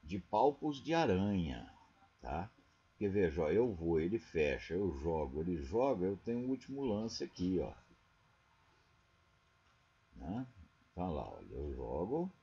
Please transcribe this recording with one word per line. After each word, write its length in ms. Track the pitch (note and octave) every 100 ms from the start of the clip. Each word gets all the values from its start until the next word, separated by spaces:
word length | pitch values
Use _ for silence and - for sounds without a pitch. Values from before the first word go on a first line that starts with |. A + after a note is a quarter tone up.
de 160 | D2+ F#2+
palpos 640 | - G#2+ C3+ D3 D3+ C#3
de 100 | B2
aranha, 800 | E3 D3+ F#2 G2+ G2+ D#2+ B1 G1+ - - _ - _
tá? 320 | A#1+ D2 G2+ - _ _ _
Porque, 180 | _ G2+
veja, 360 | G2 F2+ D2+
ó, 60 | D2+
eu 240 | F#2+ B2
vou, 280 | F2 E2 E2
ele 180 | E2+ A2+
fecha, 540 | - D#2+ D2 B1+ -
eu 180 | E2+ G2+ C#2+
jogo, 400 | D#2 D#2+ C#2+ C#2
ele 240 | E2+ F2
joga, 420 | C2+ G#2 C3+ A2+ F#2
eu 120 | G2
tenho 280 | - A#2+ B2+
o 40 |
último 340 | C3 - C3+
lance 400 | C3+ G#2 A2+ -
aqui, 380 | A#2 - F2+ F#2
ó. 120 | C2 - - - _ _ _ _ _ _ _ _ _ _ _ _ _ _ _ _ _ _ _ _ _ -
Né? 280 | - A3 C4 - - _ _
Tá 140 | - F2+
lá, 180 | D2+ G1+
olha, 220 | G1+ G1+
eu 200 | A#1 D2
jogo 560 | B1+ A#1 C2+ F#2 D3 F#3 -